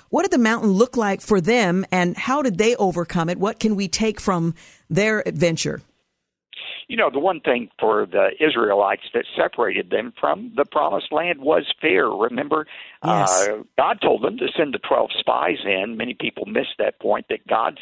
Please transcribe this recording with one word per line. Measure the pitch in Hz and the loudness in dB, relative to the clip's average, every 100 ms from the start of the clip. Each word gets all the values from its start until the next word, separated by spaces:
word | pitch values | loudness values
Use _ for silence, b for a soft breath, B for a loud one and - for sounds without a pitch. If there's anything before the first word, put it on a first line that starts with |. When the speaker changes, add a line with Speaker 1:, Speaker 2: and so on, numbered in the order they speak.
| B | B
Speaker 1:
What | 254 | 0
did | 381 | 2
the | 339 | 2
mountain | 220 226 214 | 2 2 2
look | 190 254 247 | 4 2 2
like | 214 190 | -2 -2
for | - 208 | 0 2
them, | 170 240 190 180 190 | 4 2 2 0 0
and | 185 175 - | 0 0 -2
how | - 277 | -2 0
did | 269 170 | 0 2
they | 214 240 | 2 2
overcome | 196 170 165 175 165 | 0 0 -2 -2 -2
it? | 180 | -2
What | 190 233 | -4 0
can | 220 202 | 0 0
we | 190 | -2
take | - 220 214 | -2 -2 -2
from | - 175 170 165 B B B | -2 0 0 -4 B B B
their | 160 214 214 - | 0 2 0 -2
adventure? | 151 170 160 - - - _ _ _ _ _ _ - B B B | 0 0 2 -4 -6 -10 _ _ _ _ _ _ -18 B B B
Speaker 2:
You | 233 | -2
know, | 175 | 0
the | 139 | 0
one | 175 170 | 0 0
thing | 151 123 117 - | 0 0 -2 -2
for | 110 107 101 | 0 2 2
the | 95 98 - | 2 2 2
Israelites | 156 120 110 101 101 101 - | 0 2 2 4 2 0 -4
that | 117 - - | -6 -4 -2
separated | 170 - 110 95 95 | -2 0 -2 -2 -2
them | 104 120 - | -4 -4 -4
from | 147 170 240 220 | -2 -2 -4 -4
the | 143 | -2
promised | 156 151 190 - | 0 0 -2 -2
land | 151 175 156 | -2 -2 -2
was | 139 170 143 - | 0 0 0 -2
fear. | 156 185 131 | 0 2 2
Remember, | 98 120 120 147 156 156 B B B 156 | 0 -2 -2 -2 -2 -4 B B B 0
Speaker 1:
Yes. | 104 98 92 101 | 2 4 4 2
Speaker 2:
uh, | 107 - - | -2 -4 0
God | 151 214 | 0 2
told | - 113 | 2 2
them | 117 - | 0 -2
to | 139 - | -4 -2
send | 151 | -2
the | 117 | -4
twelve | - 123 110 - | 0 0 0 -2
spies | - 120 160 151 | 0 0 0 -2
in. | 98 95 101 113 | -2 -2 -2 -6
Many | 120 - | -8 -6
people | 123 - 104 | -8 -8 -6
miss | 110 131 - | -4 -4 -2
that | 104 - | -4 -2
point, | 107 107 - | -2 -2 -2
that | 113 - | -8 -2
God | 110 139 151 | 0 0 -4